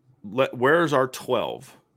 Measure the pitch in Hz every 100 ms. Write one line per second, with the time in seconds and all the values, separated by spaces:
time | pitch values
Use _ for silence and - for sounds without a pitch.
0 | _ _ 104 117 135 131 131 170 160 139
1 | 131 - - 117 71 58 - - _